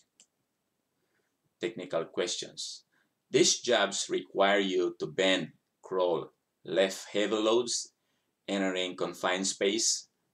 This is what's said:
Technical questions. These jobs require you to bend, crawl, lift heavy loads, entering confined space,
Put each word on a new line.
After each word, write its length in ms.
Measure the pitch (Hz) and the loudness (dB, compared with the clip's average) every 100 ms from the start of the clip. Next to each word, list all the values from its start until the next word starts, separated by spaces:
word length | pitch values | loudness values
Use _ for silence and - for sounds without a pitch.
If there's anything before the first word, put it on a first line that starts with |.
| _ _ _ _ _ _ _ _ _ _ _ _ _ _ _ - | _ _ _ _ _ _ _ _ _ _ _ _ _ _ _ -8
Technical 440 | - 90 90 82 | -8 -8 -6 -6
questions. 800 | 82 98 87 - - - - - _ _ _ _ _ | -6 -4 -4 -4 -8 -12 -14 -14 _ _ _ _ _
These 300 | 139 - - | 2 4 2
jobs 460 | 120 110 101 - - | 2 2 2 -2 -4
require 520 | 92 - 92 98 101 | -4 -2 2 4 4
you 340 | 98 92 87 - | 2 2 0 -2
to 60 | 78 | -6
bend, 420 | 76 95 90 80 - _ _ | 2 2 2 -2 -12 _ _
crawl, 500 | - 92 90 80 - _ _ _ | -6 0 2 0 -4 _ _ _
lift 440 | - 85 95 - - | -4 2 2 0 -6
heavy 220 | 101 104 | -2 0
loads, 580 | 107 110 120 120 - - _ _ _ _ _ - | 2 2 2 2 -4 -8 _ _ _ _ _ -4
entering 480 | 98 95 92 90 90 | -2 0 -2 -4 -4
confined 500 | 90 87 92 92 95 | -6 -4 -2 0 -2
space, 600 | - 101 110 - - - _ _ | 0 0 2 0 -2 -6 _ _